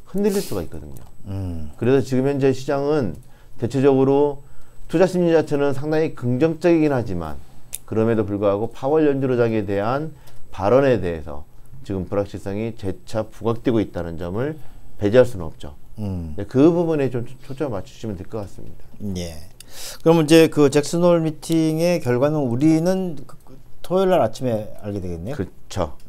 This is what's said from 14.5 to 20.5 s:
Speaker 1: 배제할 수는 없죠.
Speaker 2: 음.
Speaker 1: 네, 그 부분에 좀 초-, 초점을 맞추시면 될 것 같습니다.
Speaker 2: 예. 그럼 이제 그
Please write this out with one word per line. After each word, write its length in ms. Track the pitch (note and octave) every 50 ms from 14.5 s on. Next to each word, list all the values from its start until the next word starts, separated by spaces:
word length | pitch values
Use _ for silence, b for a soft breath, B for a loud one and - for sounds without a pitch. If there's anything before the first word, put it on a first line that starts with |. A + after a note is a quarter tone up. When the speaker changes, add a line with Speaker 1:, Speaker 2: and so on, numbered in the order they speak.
| D#3+ D#3 b b b b b b - -
Speaker 1:
배제할 280 | G2+ G#2 G#2 B2+ B2
수는 200 | A#2+ - F#2 E2
없죠. 300 | D#2 - - - D2 - - - - - -
Speaker 2:
음. 340 | G#2 G2 F#2 F2 E2 D#2+ D2+ G2+
Speaker 1:
네, 80 | G2
그 260 | - - B2+ C#3+ F3
부분에 380 | E3+ E3+ F3 D#3+ D#3+ D3+ C3+ C3
좀 160 | C3 B2 A2+
초-, 120 | - - - - -
초점을 240 | C3 - D#3+ C#3
맞추시면 460 | G#2+ F#2+ F2+ - - - - A2 G2+ E2+
될 100 | F#2 -
것 120 | - A2
같습니다. 380 | G2 F#2 - - A2 - - - - - - - G2+ G2+ F#2+ F2+
Speaker 2:
예. 180 | F2 E2+ D#2+ D#2 F2 G2 - - B B B B B B B B -
그럼 180 | E3 E3 E3 D#3
이제 240 | C#3+ E3 E3 D#3+
그 220 | D3+